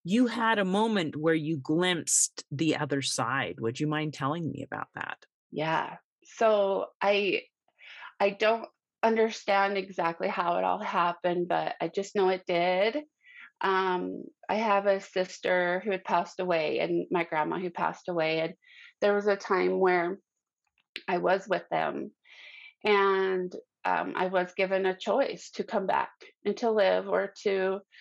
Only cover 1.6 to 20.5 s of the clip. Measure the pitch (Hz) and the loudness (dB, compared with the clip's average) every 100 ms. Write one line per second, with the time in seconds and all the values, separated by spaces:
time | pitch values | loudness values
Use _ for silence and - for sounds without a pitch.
1.6 | 131 156 180 170 - - - - - 135 | 0 2 2 0 0 0 0 -4 -8 -2
2.6 | 160 - 151 139 135 - 120 135 101 - | 0 0 0 -2 -2 -2 -2 -2 -4 -4
3.6 | 113 131 151 156 156 135 135 165 160 - | -4 -2 -2 -2 -4 -4 -4 -2 -6 -8
4.6 | - - - - - - - _ _ - | -8 -10 -10 -10 -10 -12 -18 _ _ -4
5.6 | 156 160 - - _ _ - - 226 214 | -2 0 -2 -8 _ _ -10 0 4 4
6.6 | 196 190 - - 196 202 202 - - _ | 2 0 -4 -2 0 2 2 -2 -4 _
7.6 | _ _ - - - - 202 196 214 226 | _ _ -20 -18 -10 0 0 2 2 2
8.6 | 220 _ _ _ 226 226 220 220 - 196 | -4 _ _ _ 2 4 2 0 0 2
9.6 | 196 202 190 190 165 170 190 202 175 175 | 2 0 -4 -2 -2 0 -4 -2 0 0
10.6 | 185 185 202 196 175 202 180 175 175 165 | 0 0 -2 0 0 0 -2 0 0 0
11.6 | 156 - 165 196 196 208 185 185 - 175 | -2 -4 -6 -4 -4 2 2 2 0 0
12.6 | 175 185 214 294 302 _ - - - - | 2 2 0 -2 -8 _ -20 -20 -18 -4
13.6 | 190 190 190 180 185 190 - - - 202 | 0 2 2 0 -4 -8 -12 -12 -4 0
14.6 | 226 202 202 196 196 190 185 - - 180 | 2 2 4 0 0 -4 -4 -4 0 2
15.6 | 175 180 208 190 - 175 220 - 180 170 | 2 0 -2 -4 0 -2 -2 -4 0 0
16.6 | 151 - 170 170 175 175 170 156 156 165 | 0 0 0 -2 0 -2 0 -2 -2 -2
17.6 | 180 170 165 175 - 170 160 160 165 - | -4 -2 -4 -4 -6 -2 0 0 -4 -6
18.6 | _ - - - 208 202 208 196 - 190 | _ -20 -18 0 2 2 2 0 0 0
19.6 | 180 185 185 180 170 196 _ _ _ | 2 2 4 4 0 -6 _ _ _